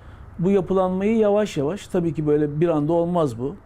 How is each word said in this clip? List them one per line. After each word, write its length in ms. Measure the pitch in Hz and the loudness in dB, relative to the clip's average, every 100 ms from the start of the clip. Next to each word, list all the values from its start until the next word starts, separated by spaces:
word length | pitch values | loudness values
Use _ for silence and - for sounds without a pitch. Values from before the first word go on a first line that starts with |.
| - - - - | -20 -20 -16 -4
Bu 120 | 175 | 0
yapılanmayı 680 | 202 165 190 185 185 202 226 | 2 2 0 0 0 0 2
yavaş 400 | 208 202 202 151 | 4 2 0 -2
yavaş, 300 | 139 202 - | -4 -4 -4
tabii 260 | 185 170 | -2 -2
ki 140 | 156 151 | -2 0
böyle 340 | 147 151 147 | 2 0 0
bir 60 | 170 | 0
anda 260 | 156 147 | 2 2
olmaz 460 | 170 170 175 147 113 | 0 2 0 0 -2
bu. 160 | 139 202 | -8 -10